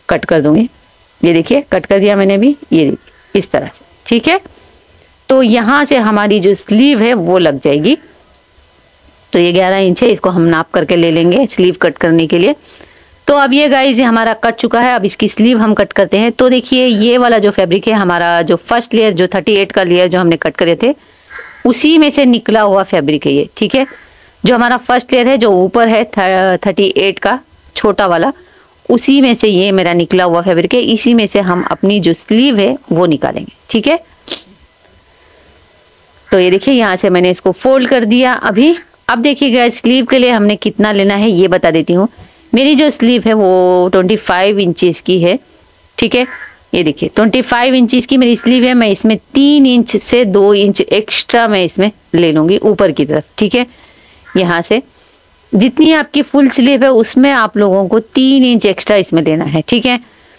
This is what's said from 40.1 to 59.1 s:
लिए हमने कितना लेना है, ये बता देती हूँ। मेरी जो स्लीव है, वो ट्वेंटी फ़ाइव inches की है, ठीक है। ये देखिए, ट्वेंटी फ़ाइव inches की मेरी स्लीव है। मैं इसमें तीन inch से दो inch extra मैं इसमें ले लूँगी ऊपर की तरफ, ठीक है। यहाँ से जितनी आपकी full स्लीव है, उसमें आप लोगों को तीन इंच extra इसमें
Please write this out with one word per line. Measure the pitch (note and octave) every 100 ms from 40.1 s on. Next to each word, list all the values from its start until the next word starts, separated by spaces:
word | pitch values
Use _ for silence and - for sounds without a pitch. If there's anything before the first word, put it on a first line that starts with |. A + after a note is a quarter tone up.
| C4+
लिए | B3
हमने | A#3 G#3 G3
कितना | G#3+ G#3+ G#3+
लेना | G3+ G3
है, | G3+ A3
ये | F3+ F#3+
बता | F3 E3+
देती | D#3+ D#3
हूँ। | F3 G#3 - - _ -
मेरी | A#3 C4+
जो | C#4 G4+
स्लीव | - A#3 A#3+ A3
है, |
वो | A3 F#3+ F#3 F3+ F3+ F3+
ट्वेंटी | F#3+ F#3 G#3+
फ़ाइव | - F3+ G3 G3+
inches | F3+ E3 F3+ D#3+
की | - F#3
है, | E3+ A#3 _ _ _ _ _ -
ठीक | A3+
है। | B3 B3 - - - -
ये | -
देखिए, | D#3 C#3+ -
ट्वेंटी | - A3 A#3
फ़ाइव | - A#3+ B3+
inches | B3+ A#3 B3+ A#3+
की | C4+
मेरी | B3 A#3
स्लीव | A#3 B3+
है। | B3
मैं | B3 A3
इसमें | G3 A3 G#3+ _
तीन | C#4 C#4+ D4 C4+
inch | B3 A#3 -
से | - A#3+
दो | A3+ G3 G3+
inch | G#3 G3+ G3
extra | - G3+ G#3+ - - A#3 A3+
मैं | G3
इसमें | F3 - G3+ - -
ले | E3 E3+
लूँगी | D#3 D#3+ G3+
ऊपर | G#3+ G3 F#3+
की | D3+ C#3+
तरफ, | D3+ - -
ठीक | G#3+
है। | A#3+ B3 _ - _ _ - - -
यहाँ | F3 E3+
से | E3+ A3 - _ _ _ _ _ -
जितनी | G3+ C4 C4 D#4
आपकी | D#4 - D4
full | C4 C#4 C4+
स्लीव | - B3+ C4+
है, | C4+
उसमें | A#3+ A3+ - C#4
आप | C4 G#3+ G#3
लोगों | G3+ F#3+ F#3
को | A3
तीन | A3 - C4 C4+
इंच | B3+ A#3 G3+
extra | F#3 - G#3
इसमें | F#3